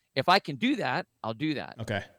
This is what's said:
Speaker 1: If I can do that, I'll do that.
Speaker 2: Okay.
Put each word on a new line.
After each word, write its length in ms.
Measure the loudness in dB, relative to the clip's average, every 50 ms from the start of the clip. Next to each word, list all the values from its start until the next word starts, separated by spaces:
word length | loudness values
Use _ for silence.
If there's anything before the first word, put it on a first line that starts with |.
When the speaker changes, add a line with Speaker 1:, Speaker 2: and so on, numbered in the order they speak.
| _ _ _
Speaker 1:
If 140 | 0 4 6
I 100 | 6 6
can 180 | 4 0 -4
do 200 | -2 0 0 0
that, 300 | 0 0 -2 -2 -2 -4 -6 _ _ -8
I'll 120 | -8 -6
do 200 | -4 -2 -2 -2
that. 220 | -2 -6 -8 -10 -10
Speaker 2:
Okay. 240 | -6 -4 -4 -4 -4 -6 -14